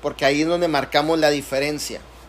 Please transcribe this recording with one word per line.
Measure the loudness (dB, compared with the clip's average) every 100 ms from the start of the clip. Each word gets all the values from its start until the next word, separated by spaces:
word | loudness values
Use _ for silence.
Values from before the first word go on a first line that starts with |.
Porque | -8 0 2
ahí | 2
es | 2
donde | 2 2
marcamos | 0 0 0 2 2
la | 2
diferencia. | 2 -2 -2 -2 -4 -8 -12 -16 -20